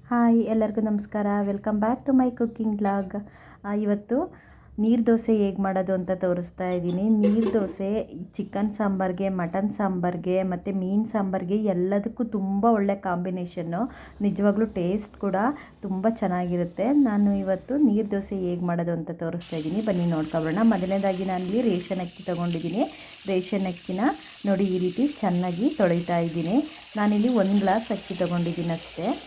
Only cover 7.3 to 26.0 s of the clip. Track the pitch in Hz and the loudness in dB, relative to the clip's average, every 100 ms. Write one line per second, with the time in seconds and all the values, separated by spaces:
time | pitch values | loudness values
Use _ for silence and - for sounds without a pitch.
7.3 | 214 214 214 190 - 196 220 - 143 175 | 4 2 0 -2 -4 -2 -2 -4 -10 -12
8.3 | - 196 196 208 208 202 190 190 185 196 | -8 -6 -2 -4 0 -2 0 0 0 -2
9.3 | 185 170 190 202 202 196 185 175 175 175 | -2 -2 -2 -2 0 0 0 -2 -2 0
10.3 | 185 185 175 202 196 185 202 220 214 190 | 0 0 -2 -4 -2 0 0 0 -2 0
11.3 | 185 175 208 214 175 185 202 233 233 240 | -2 0 0 2 2 2 0 -2 -4 -4
12.3 | 214 190 196 233 220 196 196 190 175 180 | -2 -2 2 4 4 2 0 -2 -4 -2
13.3 | 180 175 180 165 170 240 - - - 202 | -4 -6 -6 -4 -4 -4 -8 -20 -2 -2
14.3 | 170 202 196 220 190 175 208 - - 202 | 2 2 2 0 0 -2 -2 -4 -6 -2
15.3 | 185 233 294 - - 196 190 220 226 190 | 0 0 -2 -12 -12 -6 0 0 0 -2
16.3 | 180 180 175 175 175 220 294 262 208 202 | 0 0 0 -2 -2 2 4 4 4 2
17.3 | 202 190 190 - 285 277 202 202 202 196 | 2 0 -2 -2 4 4 4 0 -2 -2
18.3 | 196 180 175 175 170 175 170 160 170 165 | -4 -2 -2 -2 0 0 -2 -4 -6 -6
19.3 | 170 - 165 156 196 220 180 175 160 156 | -6 -6 -6 -4 -2 0 0 2 0 0
20.3 | 165 160 175 226 196 185 196 196 185 190 | -2 0 4 4 4 0 0 0 -2 -2
21.3 | 185 180 220 240 180 - 185 175 - - | -2 -2 0 2 0 -2 -6 -6 -8 -6
22.3 | 170 175 165 160 190 302 - - - 190 | -2 -2 -2 -2 -2 -2 -4 -16 -12 -2
23.3 | 185 180 202 190 175 - 185 254 302 - | -2 0 -2 -2 -6 -6 -2 0 -2 -10
24.3 | - 202 190 202 185 180 175 285 - 196 | -6 0 2 2 2 0 0 -2 0 0
25.3 | 175 180 175 269 311 180 175 | 0 0 0 -2 2 2 2